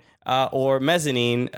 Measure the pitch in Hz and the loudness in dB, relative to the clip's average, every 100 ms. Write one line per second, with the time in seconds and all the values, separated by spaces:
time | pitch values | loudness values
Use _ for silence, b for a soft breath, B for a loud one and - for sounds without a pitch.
0 | b b - 131 131 135 135 135 135 175 | b b -2 0 0 0 0 2 2 0
1 | 147 127 120 120 123 | 0 0 0 0 -4